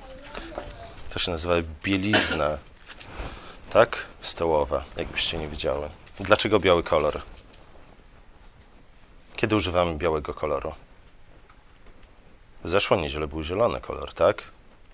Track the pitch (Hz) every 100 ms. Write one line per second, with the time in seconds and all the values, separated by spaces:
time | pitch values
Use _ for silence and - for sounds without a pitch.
0 | - - - - - - - - - -
1 | - - - 82 87 85 80 78 98 98
2 | 101 107 - 82 73 76 - - - -
3 | - - - - - - - 101 120 -
4 | - - - - 82 76 71 69 - -
5 | 82 - - 82 76 78 76 69 73 -
6 | - - 95 104 107 104 95 85 80 80
7 | 73 - - - - - - - - -
8 | - - - - - - - - - -
9 | - - - - 110 107 90 85 87 76
10 | 85 78 76 - 76 69 80 - - -
11 | - - - - - - - - - -
12 | - - - - - - 82 95 - 107
13 | 73 71 76 80 76 95 113 65 - 67
14 | 73 - 98 - - - - - -